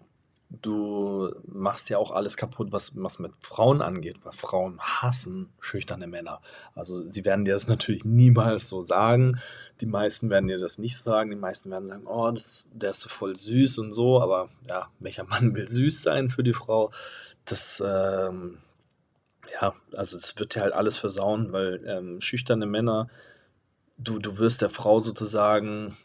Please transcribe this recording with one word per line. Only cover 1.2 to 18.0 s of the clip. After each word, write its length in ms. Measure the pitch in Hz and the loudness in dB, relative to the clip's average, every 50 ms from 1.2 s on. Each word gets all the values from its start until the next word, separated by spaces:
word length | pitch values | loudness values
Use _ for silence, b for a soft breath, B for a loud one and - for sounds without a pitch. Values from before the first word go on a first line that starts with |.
| 95 90 - - - | -4 -4 -6 -8 -14
machst 440 | - 92 98 95 101 101 - - - | -14 -8 -2 -2 -2 -2 -2 -4 -2
ja 80 | 110 | 0
auch 140 | 101 107 - | 0 0 0
alles 260 | - 95 104 101 - | 0 -2 -2 -2 -4
kaputt, 340 | - - 123 - - 123 98 | -6 -8 -8 -6 -6 -6 -4
was, 220 | 101 98 - - - | -4 -6 -6 -6 -10
was 240 | - 92 92 - - | -8 -8 -8 -8 -10
mit 140 | 87 82 - _ | -12 -12 -12 _
Frauen 400 | - - - - 113 127 139 147 | -20 -6 2 6 6 8 8 6
angeht, 360 | - 87 92 90 78 85 - - - | 4 0 -4 -6 -8 -10 -12 -14 -18
weil 100 | 92 - | -18 -14
Frauen 460 | - - - - 92 92 95 87 85 | -12 -8 -2 0 0 0 -2 -4 -6
hassen 720 | - - - - - 123 123 - - 92 92 95 185 - _ - | -6 -4 -2 0 0 0 0 -2 -4 -8 -8 -8 -10 -10 _ -16
schüchterne 480 | - - - 98 - - 87 90 92 | -12 -8 -8 -8 -6 -8 -10 -10 -10
Männer. 340 | 87 85 87 85 76 73 - B B B B B B B | -10 -10 -10 -10 -10 -12 -14 B B B B B B B
Also 360 | - 87 90 90 90 82 87 | -12 -10 -8 -8 -10 -8 -8
sie 160 | 101 101 92 | -6 -2 2
werden 200 | 101 95 101 101 | 2 2 4 4
dir 80 | 98 98 | 2 2
das 140 | 101 - | 2 2
natürlich 380 | - 113 - - - 107 - - | 2 0 2 2 -2 -2 0 2
niemals 640 | 107 117 120 123 123 120 113 110 113 110 98 - - | 6 8 10 10 10 10 8 6 4 2 0 -2 -6
so 120 | 95 92 | -8 -6
sagen. 580 | 87 87 87 95 107 113 120 123 127 127 123 123 B B B B B B B - | 0 2 4 4 6 6 6 6 6 4 2 0 B B B B B B B -6
Die 40 | 117 | -4
meisten 440 | 110 104 101 104 107 - - 117 110 | -2 0 0 0 0 -2 -2 0 4
werden 180 | 98 98 98 | 4 4 4
dir 100 | 92 95 | 2 -2
das 200 | 92 90 87 - | -2 -4 -6 -8
nicht 200 | - 107 120 123 | -8 -8 -8 -8
sagen. 320 | - - 117 110 107 110 107 | -6 -2 0 0 2 0 0
Die 60 | 104 | -4
meisten 340 | 104 101 92 92 - - 95 | -6 -8 -8 -8 -8 -10 -10
werden 160 | 95 92 98 | -10 -10 -10
sagen, 220 | 95 98 101 - | -10 -14 -14 -10
"Oh, 240 | 95 104 117 113 117 | -6 -4 -2 0 0
das, 340 | 117 110 - - - - - _ - | -2 -4 -8 -12 -14 -16 -18 _ -10
der 180 | 113 104 98 | -6 -4 -4
ist 100 | 92 - | -4 -6
so 80 | - - | -10 -12
voll 260 | - - 107 95 92 | -10 -6 -6 -6 -6
süß" 420 | 90 98 107 117 127 135 131 123 113 | -8 -6 0 4 4 4 4 2 -4
und 120 | 110 107 | -6 -6
so. 300 | 104 113 120 127 127 123 | 0 2 4 6 6 6
Aber 280 | 92 90 95 92 92 - - _ - | 6 4 2 0 -2 -4 -10 _ -10
ja, 200 | - 90 92 92 - _ - | -8 -6 -6 -6 -8 _ -14
welcher 260 | - 87 - - - | -12 -12 -10 -10 -6
Mann 280 | 92 101 - 120 113 101 | -2 0 2 2 2 2
will 140 | 107 98 | 0 -6
süß 340 | 101 117 123 135 151 160 - | -4 0 2 2 2 0 0
sein 280 | - 160 151 135 135 127 | 0 0 2 2 0 0
für 140 | 127 - 123 | 0 0 0
die 100 | 120 113 | 0 0
Frau? 380 | - - - 110 110 110 - B B B B B B B B B B - | 0 -2 0 2 2 2 0 B B B B B B B B B B -10
Das, 380 | - 98 - - - - - 98 | -8 -8 -6 -6 -6 -6 -4 -2
ähm, 720 | 98 98 95 | 0 0 2